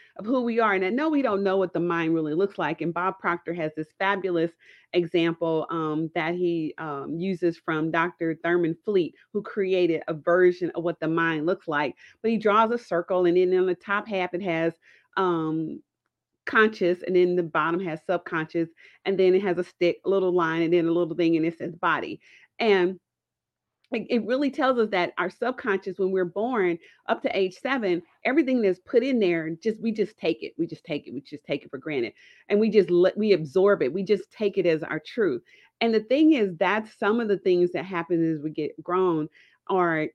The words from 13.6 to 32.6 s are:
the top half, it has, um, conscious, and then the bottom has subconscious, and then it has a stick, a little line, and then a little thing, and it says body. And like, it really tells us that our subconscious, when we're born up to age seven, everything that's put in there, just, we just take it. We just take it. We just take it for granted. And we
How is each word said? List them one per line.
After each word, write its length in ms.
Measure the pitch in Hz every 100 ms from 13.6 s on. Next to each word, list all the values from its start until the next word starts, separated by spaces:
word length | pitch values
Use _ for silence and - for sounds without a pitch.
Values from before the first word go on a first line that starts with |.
| 185
the 80 | 175
top 320 | - 202 214
half, 260 | 190 185
it 80 | 175
has, 320 | 190 165 165 - _ - _ -
um, 640 | 185 165 160 160 156 - _ _ _ _ _ _ -
conscious, 580 | 233 214 220 175 175
and 120 | - 185
then 200 | 180 180
the 80 |
bottom 360 | 170 160 156 175
has 220 | 185 156 -
subconscious, 640 | 175 - 165 156 170 165 _ - _ -
and 120 | 190
then 160 | 185
it 80 | 185
has 160 | 196 175
a 60 |
stick, 380 | 180 - 175 160 -
a 40 |
little 240 | 196 185
line, 300 | 180 165 165
and 100 | 165
then 140 | 175 165
a 40 |
little 240 | 170 165 165
thing, 220 | 165 165
and 80 | 160
it 120 | 165
says 180 | 175 170
body. 440 | 175 151 82 - _ - _ -
And 400 | 226 190 180 185 _ _ _ _ _ _ _ _ -
like, 160 | 233 180
it 160 | 240 220
really 240 | 262 285
tells 300 | 277 262 247
us 100 | 220
that 220 | 196 175 -
our 120 | 180
subconscious, 680 | - 233 254 240 190 190 185
when 120 | 190
we're 120 | 190
born 560 | 175 196 233 240 180 170 - _ -
up 140 | 226
to 140 | - 190
age 180 | 190 -
seven, 420 | 254 269 202 170 - _
everything 380 | - 277 262 254
that's 180 | 202 180
put 240 | - 247
in 160 | 262 247
there, 300 | 185 170 160
just, 320 | 165 220 220
we 100 | 226
just 260 | 220 185 -
take 260 | 170 -
it. 100 | - -
We 80 | 165
just 200 | 160 -
take 220 | 147 -
it. 60 |
We 80 | 123
just 220 | - 143
take 220 | - 147 -
it 40 |
for 80 | 139
granted. 360 | 156 143 110 - - - -
And 120 |
we 100 | 202